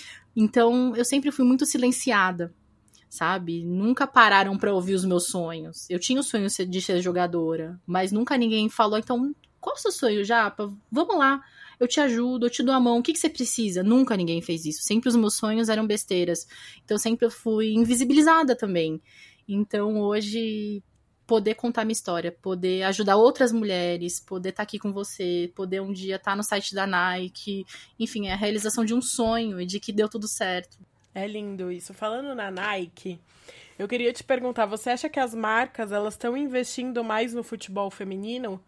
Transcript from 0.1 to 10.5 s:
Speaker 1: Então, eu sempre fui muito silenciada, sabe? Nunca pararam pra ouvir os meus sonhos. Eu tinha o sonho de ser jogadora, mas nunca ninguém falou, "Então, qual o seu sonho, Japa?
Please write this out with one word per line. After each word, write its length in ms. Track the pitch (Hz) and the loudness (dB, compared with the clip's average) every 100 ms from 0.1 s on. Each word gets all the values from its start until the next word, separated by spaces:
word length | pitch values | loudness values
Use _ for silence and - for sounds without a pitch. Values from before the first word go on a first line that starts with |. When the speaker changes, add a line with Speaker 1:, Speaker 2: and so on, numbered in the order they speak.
| - _ 226 | -20 _ 2
Speaker 1:
Então, 580 | 214 240 233 247 254 | 2 6 4 4 2
eu 100 | 226 | 0
sempre 280 | 240 277 285 | 0 0 0
fui 120 | - | 2
muito 220 | 247 262 294 | 4 4 2
silenciada, 880 | - 247 247 262 208 185 175 170 - _ _ _ _ _ | 2 2 0 2 2 2 0 -8 -12 _ _ _ _ _
sabe? 560 | - 160 190 170 170 | -4 -2 -2 -4 -6
Nunca 420 | 170 180 214 262 277 | -4 0 0 0 4
pararam 500 | 254 220 196 196 202 | 6 8 6 4 0
pra 160 | 208 | 0
ouvir 220 | 196 185 | 0 0
os 100 | 190 | 0
meus 220 | 190 180 175 | 2 0 0
sonhos. 640 | 185 165 165 160 160 - | -2 -4 -6 -12 -14 -6
Eu 80 | 175 | -4
tinha 220 | - 254 | 0 0
o 20 | |
sonho 260 | 277 214 196 | 0 0 0
de 320 | - 185 185 | -2 -2 -2
ser 200 | 180 180 | 0 0
jogadora, 800 | 180 175 180 170 160 165 160 180 | 0 0 0 0 0 -2 -6 -10
mas 280 | - 180 190 | -4 -2 0
nunca 240 | 208 247 269 | 0 2 2
ninguém 320 | 233 220 214 | 2 2 2
falou, 300 | - 214 214 | 2 2 2
"Então, 360 | 220 247 269 294 _ _ | -2 -2 -2 -6 _ _
qual 160 | - | -8
o 40 | 554 | -4
seu 120 | 427 | -4
sonho, 340 | - 247 208 | 0 0 2
Japa? 480 | 202 233 208 | 2 2 2